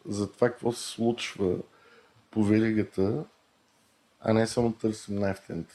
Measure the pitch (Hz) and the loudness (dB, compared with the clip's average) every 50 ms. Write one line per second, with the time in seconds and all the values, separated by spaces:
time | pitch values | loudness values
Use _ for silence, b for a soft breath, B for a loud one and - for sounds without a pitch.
0 | - - 104 101 104 95 - - 123 120 120 - - 117 117 - - - - - | -10 -6 -4 -4 -4 -4 0 0 0 0 2 -2 -4 -4 -4 -4 -8 -10 -4 0
1 | 117 117 117 - - - - - 98 90 - 92 - b b b b b b b | 0 0 0 0 -6 -8 -4 -2 0 0 0 -2 -4 b b b b b b b
2 | b b b b _ _ - 110 107 101 107 110 110 113 110 107 98 - - - | b b b b _ _ -2 0 4 4 4 4 4 2 2 0 -2 -2 0 0
3 | 95 101 117 147 156 - _ _ _ _ _ _ _ _ _ _ _ _ _ _ | 0 0 0 -2 -6 -8 _ _ _ _ _ _ _ _ _ _ _ _ _ _
4 | _ _ _ _ - - 110 110 113 110 - 127 120 117 110 - - 110 107 - | _ _ _ _ 0 2 2 2 2 2 0 0 0 0 0 -2 -2 -2 -2 -4
5 | - - 101 101 101 98 95 - - - 82 82 82 - | -6 -6 -4 -2 -2 -2 -2 -4 -8 -8 -8 -8 -8 -10